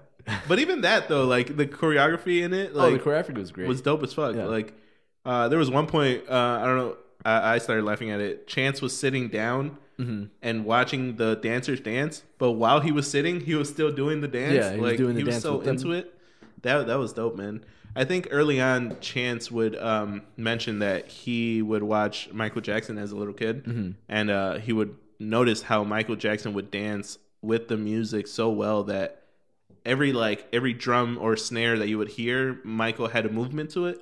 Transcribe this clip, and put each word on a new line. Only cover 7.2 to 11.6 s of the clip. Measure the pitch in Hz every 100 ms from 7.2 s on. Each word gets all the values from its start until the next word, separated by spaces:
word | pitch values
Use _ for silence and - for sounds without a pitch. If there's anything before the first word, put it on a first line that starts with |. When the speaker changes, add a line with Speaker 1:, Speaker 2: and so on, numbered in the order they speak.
| 110
Speaker 1:
I, | 113 110
I | 120
started | 117 110
laughing | 107 104 113
at | 104
it. | 101 - -
Chance | - 135 139
was | 127 -
sitting | 135 135 120
down | 104 110 131 143 143 - -
Speaker 2:
Mm-hmm. | 123 107 101 -
Speaker 1:
and | 120 113
watching | 107 117 123 139 127 113
the | 113
dancers | 110 117 120